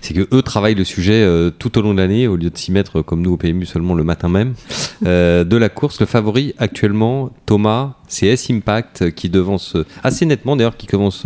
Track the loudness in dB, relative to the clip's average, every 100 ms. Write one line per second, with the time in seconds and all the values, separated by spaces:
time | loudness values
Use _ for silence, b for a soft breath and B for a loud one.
0 | -6 -2 2 2 2 0 2 2 0 -2
1 | 2 4 4 4 2 -2 -2 0 2 2
2 | 2 2 0 0 -2 -6 -2 -2 0 -2
3 | -2 -2 0 0 0 -2 -4 -4 -2 0
4 | 0 -2 0 0 0 -6 B B B B
5 | 0 4 4 4 2 2 0 0 -4 -2
6 | 0 0 0 -2 -2 -4 -4 -2 -2 0
7 | 0 -2 -6 -8 0 2 2 0 -4 -10
8 | -12 -2 0 0 0 -4 0 -2 -4 -4
9 | -4 -2 -2 0 0 -2 -4 -6 -6 B
10 | -4 0 0 0 0 0 0 -2 -2 0
11 | 0 -2